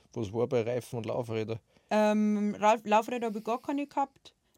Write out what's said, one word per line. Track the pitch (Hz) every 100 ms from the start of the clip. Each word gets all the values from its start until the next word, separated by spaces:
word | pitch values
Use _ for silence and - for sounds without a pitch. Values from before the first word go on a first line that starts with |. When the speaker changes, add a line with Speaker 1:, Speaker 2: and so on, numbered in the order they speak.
| _
Speaker 1:
Was | 120 98
war | 117 123
bei | 123
Reifen | 113 123 - 120
und | 110
Laufräder? | 127 117 110 110 113 _ _ -
Speaker 2:
Ähm, | 214 214 214 208 208 208 196
Ra-, | 208 233
Laufräder | 214 214 233 247 226
hab |
ich | 214
gar | 220 247
keine | - 285 285
gehabt. | 294 277 _ - _ _